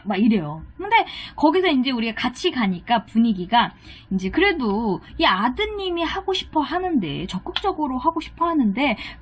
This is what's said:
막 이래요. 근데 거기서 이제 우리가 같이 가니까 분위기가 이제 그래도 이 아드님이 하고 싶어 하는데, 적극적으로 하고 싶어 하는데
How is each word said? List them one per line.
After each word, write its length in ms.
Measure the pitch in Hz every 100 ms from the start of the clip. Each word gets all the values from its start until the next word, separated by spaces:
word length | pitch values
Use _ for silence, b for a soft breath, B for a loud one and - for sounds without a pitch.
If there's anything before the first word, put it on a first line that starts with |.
| 196
막 100 | 196
이래요. 460 | 226 214 147 160 - -
근데 280 | 392 440 - B B B
거기서 320 | 302 349 359
이제 240 | 277 254
우리가 240 | 247 226 220
같이 360 | 247 247 370
가니까 520 | 262 202 175 - 233 -
분위기가 680 | 220 233 185 175 233 190 B B B B
이제 180 | 190 185
그래도 720 | 320 403 339 226 202 226 180 B B
이 80 | 311
아드님이 800 | 190 233 254 427 415 381 339
하고 300 | 330 381 381
싶어 280 | 381 - 320
하는데, 640 | 269 339 370 302 165 143 175
적극적으로 680 | 185 - 370 392 370 294 254
하고 220 | 311 330
싶어 240 | - - 339
하는데 480 | 320 220 190 285 208 B B